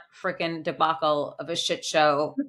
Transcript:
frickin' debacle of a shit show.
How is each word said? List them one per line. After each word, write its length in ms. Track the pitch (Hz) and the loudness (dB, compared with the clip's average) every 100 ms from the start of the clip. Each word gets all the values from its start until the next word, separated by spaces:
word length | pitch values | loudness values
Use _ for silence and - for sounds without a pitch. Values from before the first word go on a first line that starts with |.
| - - | -4 -8
frickin' 400 | 185 175 170 165 | -6 -4 -4 -4
debacle 720 | 156 - 160 160 156 147 131 - | -4 0 0 2 2 2 0 -6
of 120 | 143 | -8
a 60 | 170 | -4
shit 280 | - 170 | -4 -4
show. 520 | - 160 151 147 151 196 | 0 4 4 4 0 -2